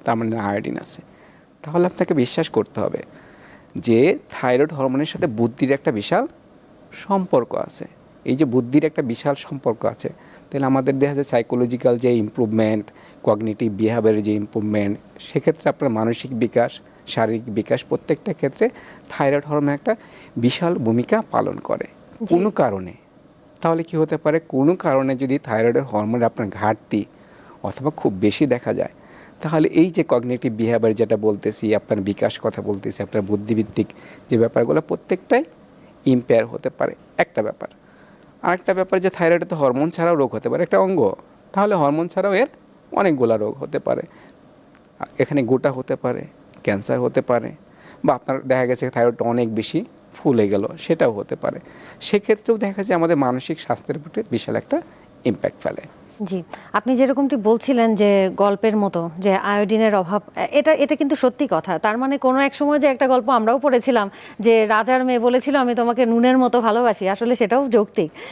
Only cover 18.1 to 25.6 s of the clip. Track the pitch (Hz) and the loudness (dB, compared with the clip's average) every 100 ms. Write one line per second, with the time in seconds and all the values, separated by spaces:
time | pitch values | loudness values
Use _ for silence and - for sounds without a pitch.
18.1 | 156 - 165 139 - 233 - - - - | -4 -4 -4 -4 0 -2 -2 -20 -20 -18
19.1 | - 139 143 151 147 143 143 - - - | -2 0 0 -2 0 0 -2 -4 -6 -8
20.1 | - - - 120 - 170 175 113 117 120 | -20 -12 -2 -2 0 -2 0 0 0 0
21.1 | 220 - 113 104 - - - - - - | -2 0 -2 -2 -6 -6 -6 -6 -16 -20
22.1 | - 220 170 208 - 135 95 90 - _ | -12 0 2 2 0 -2 -2 -8 -16 _
23.1 | _ _ _ _ _ 165 165 160 160 156 | _ _ _ _ _ -2 -2 -2 -2 -2
24.1 | 156 151 160 156 131 143 180 170 135 135 | 0 0 -2 -2 2 2 2 2 2 0
25.1 | 127 131 139 - 110 | -2 -2 -2 -2 0